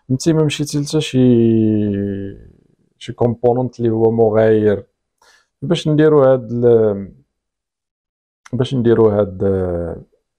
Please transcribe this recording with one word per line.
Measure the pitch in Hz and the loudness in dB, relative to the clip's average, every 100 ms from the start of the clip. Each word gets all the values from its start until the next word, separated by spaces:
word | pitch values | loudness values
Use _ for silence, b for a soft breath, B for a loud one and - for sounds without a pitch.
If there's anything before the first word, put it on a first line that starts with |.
| b | b
فهمتي؟ | 131 170 | -4 0
ما | 160 | 0
مشيتي | 151 151 147 147 | 0 -2 -6 -6
لتا | 143 156 | -4 -4
شي، | 147 131 127 120 113 113 110 107 104 101 101 98 98 55 55 _ _ _ _ _ | -2 2 4 4 4 2 2 0 -2 -4 -4 -8 -10 -14 -20 _ _ _ _ _
شي | - | -14
كومبوننت | - 120 113 120 120 123 120 | -4 -4 0 0 0 -4 -4
اللي | 117 | -4
هو | 110 113 | 0 0
مغاير. | 113 110 107 110 110 107 98 - _ _ _ b b b _ | 2 2 2 2 2 2 -2 -6 _ _ _ b b b _
باش | 139 165 156 | -6 -4 0
نديرو | 151 156 151 | 2 4 4
هاد | 131 131 113 | 4 2 -2
ال-، | 120 120 113 107 98 98 - _ _ _ _ _ _ _ _ _ _ _ _ _ | -2 2 4 2 -2 -10 -18 _ _ _ _ _ _ _ _ _ _ _ _ _
باش | 120 123 | -6 -4
نديرو | 131 113 113 110 | -2 2 4 2
هاد | 104 98 95 98 95 90 85 85 85 - _ _ | 2 -2 -2 -2 -2 -4 -6 -8 -10 -18 _ _